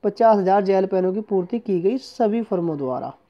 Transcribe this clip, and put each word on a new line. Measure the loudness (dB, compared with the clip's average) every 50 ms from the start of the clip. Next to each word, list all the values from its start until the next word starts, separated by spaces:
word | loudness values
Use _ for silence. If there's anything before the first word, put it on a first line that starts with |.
पचास | -2 -4 0 4 4 6 6 4
हज़ार | 4 2 2 2 2
जेल | 2 2 2 2
पेनों | 0 0 0 0 0
की | -2 -4
पूर्ति | -6 -2 -2 -2 -2 -2 -6 -6
की | -4 -2 -4 0
गई | 0 0 -2 -2
सभी | -8 -12 -4 -2 -2 0 0 -2
फर्मों | -4 -4 -4 -4 -2 -4 -4 -6
द्वारा। | -6 -6 -6 -6 -8 -10 -14 _ _